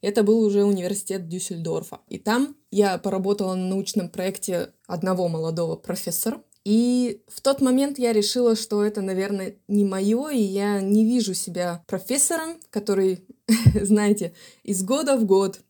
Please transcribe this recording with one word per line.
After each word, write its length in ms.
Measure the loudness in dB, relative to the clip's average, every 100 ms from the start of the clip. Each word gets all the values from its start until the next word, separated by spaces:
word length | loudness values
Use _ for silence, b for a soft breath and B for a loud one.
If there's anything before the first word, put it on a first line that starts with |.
Это 220 | 0 2
был 160 | 4 4
уже 240 | 4 4
университет 640 | 2 2 0 -6 -6 -8 -6
Дюссельдорфа. 720 | -8 -8 -8 -4 -6 -6 -16 _
И 100 | -8
там 380 | -2 0 0 -4 _
я 260 | 2 2 2
поработала 560 | -2 -2 0 0 0
на 140 | -2 -2
научном 400 | -2 -2 -2 -2
проекте 600 | -4 -4 -4 -4 -4 -4 _ _
одного 400 | -4 -2 0 0
молодого 480 | -2 -4 -2 -4 -4
профессора. 680 | -6 -8 -6 -4 -4 -6 _ _
И 580 | 0 2 2 2 0 -4 _
в 120 | -4
тот 180 | -2 2
момент 400 | 2 2 0 0
я 120 | 0
решила, 440 | 2 2 2 2 2
что 260 | 0 0
это, 200 | 0 -2
наверное, 520 | -4 -2 -2 -4 -6 -12 _
не 160 | 2
моё, 440 | 2 2 0 0 0
и 140 | 0
я 380 | 0 0 0 0
не 240 | 2 4
вижу 280 | 4 2 0
себя 520 | -4 -6 -4 -4 -6 _
профессором, 720 | -8 -4 0 0 0 -6 -12 -8
который, 540 | -8 -2 0 0 -2 _ -20 0
<laughs> 340 | 4 4 4
знаете, 520 | 2 2 4 0 -2 B B B
из 180 | -6 -4
года 340 | 0 -2 0 0
в 80 |
год 360 | 4 4 2 -4 _